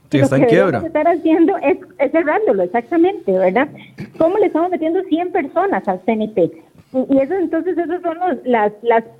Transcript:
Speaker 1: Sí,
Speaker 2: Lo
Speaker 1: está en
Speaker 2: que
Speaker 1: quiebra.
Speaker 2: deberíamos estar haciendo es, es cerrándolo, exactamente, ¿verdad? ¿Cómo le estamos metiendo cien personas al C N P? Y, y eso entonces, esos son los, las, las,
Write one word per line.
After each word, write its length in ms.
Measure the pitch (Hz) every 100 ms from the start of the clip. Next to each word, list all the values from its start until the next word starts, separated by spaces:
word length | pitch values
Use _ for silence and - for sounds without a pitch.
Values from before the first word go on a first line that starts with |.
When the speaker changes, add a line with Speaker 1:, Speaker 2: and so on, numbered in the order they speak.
| -
Speaker 1:
Sí, 60 | 139
Speaker 2:
Lo 40 |
Speaker 1:
está 140 | 135 135
en 60 |
Speaker 2:
que 40 | 240
Speaker 1:
quiebra. 320 | 180 190 151
Speaker 2:
deberíamos 80 | 330
estar 200 | 302 311
haciendo 500 | 349 320 330 330 381
es, 200 | - 370 - -
es 120 | 285
cerrándolo, 520 | 320 285 339 427 202
exactamente, 680 | 180 233 240 339 349 403 -
¿verdad? 360 | 185 185 190 285 - - - - -
¿Cómo 200 | 320 403
le 80 | 381
estamos 260 | 302 349
metiendo 300 | 359 320 349 381
cien 220 | 302 359
personas 540 | 359 277 339 392 208 190
al 140 | 185 208
C 60 |
N 140 | 226 214
P? 220 | 214 165 - - _ -
Y, 220 | 262 254
y 60 | 269
eso 160 | 269 381
entonces, 420 | 330 330 330 320
esos 240 | 339 349
son 160 | 349 320
los, 200 | 370 240 254
las, 260 | 233 208 208
las, 220 | 233 226 226 -